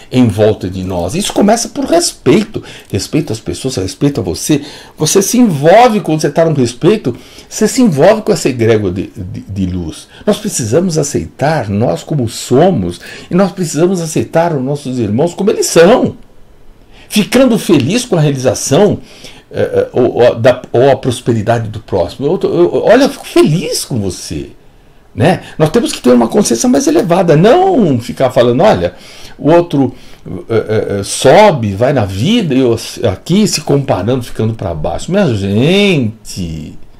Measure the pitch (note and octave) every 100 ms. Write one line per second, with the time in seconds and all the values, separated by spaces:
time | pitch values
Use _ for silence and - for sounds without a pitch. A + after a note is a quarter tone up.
0 | - C3 B2 G2 G#2+ G#2 F#2+ F#2+ F#2 F2+
1 | F2 D#3 - - G3+ A3+ - - C4 E4+
2 | E4+ - - F3+ G#3 - - - - G2+
3 | - D3+ D#3 A2+ - F2 C3 A2+ F#2 -
4 | C#3+ C#3 F#2+ D#2+ - D3+ - - - -
5 | - G3 G3 A#3 A#3+ C#3+ D#3 G#3 B3 G#3
6 | D#3+ D#3 D#3+ D#3+ E3 C#3+ A#2+ - D#3+ G#3+
7 | - A#2 - - - - G#3+ - A#3+ C#3
8 | F3 G#3+ - D3+ - A#2+ A2 G#2+ G2 F#2+
9 | E2 - F#2 G2+ - F#2+ F2+ F2+ E2 -
10 | - - - G#3 G#3 - A2+ C3+ F#3 D#3
11 | C#3+ A#2 D#2+ - C#3+ D#3 A2 G2+ C3 E3
12 | - D#3 A#2 - - B2 F3+ C#3+ F2 -
13 | - - - F3+ G3 F#3 E3 C#3+ F3+ F#3+
14 | E3 - - D#3+ E3+ D3 B2+ C#3+ B2+ B2+
15 | G#2 A2 E3+ F#3+ G3 E4 - E3+ E3+ C4+
16 | C4+ - - - - - - - - -
17 | - G#3 G3 A#3+ C4+ A3 - D3+ A#2+ A#3
18 | - F3 D3+ C3+ B2 - - D3 G3+ A#2
19 | - - - - _ - G#2 - - B2
20 | B2 - A#2+ - B2 B2 - A#2 C#3 C3+
21 | C3+ A#2 - A#2 G2+ A#2+ A2 G#2 - F#2+
22 | E2+ - C#3 F#3+ - D#3+ F3 B2+ - A#3+
23 | C#4+ - - E4 A#3+ E3 B4 A#4+ - A#2+
24 | G2 F2 - D2+ C2 - _ _ _ -
25 | _ - C3+ F3+ - - D#3 A#3+ - -
26 | B3 B3 A3+ G#3+ G3+ A#3 B3 C#4 C#4 D#4+
27 | G#3 F3 F3 D3+ G3+ F4 G4 E4 F3+ B2
28 | - - C3 B2+ B2 B2 G#3 G#2+ F2 -
29 | - - - - C#3+ E3+ E3+ C#3+ C3 -
30 | - - - F#2 - A2+ - G#2+ - G2+
31 | G2+ - C3 F3 G#3+ D3 G#2+ G2 B2+ C#3
32 | G2 F#2+ C3+ A#3+ E3+ B2+ B2+ A2+ - -
33 | A2+ F#2 - F#3+ G#3+ - - C#3 C3 G#2+
34 | G2+ C3 A#2+ - A2 A2 G2+ D#2 E2+ E2
35 | - F#3+ F3 G#2+ G2 G#2 C#3 G3 G3+ D#3+
36 | A2 - - - E2+ D#2 D2+ - - -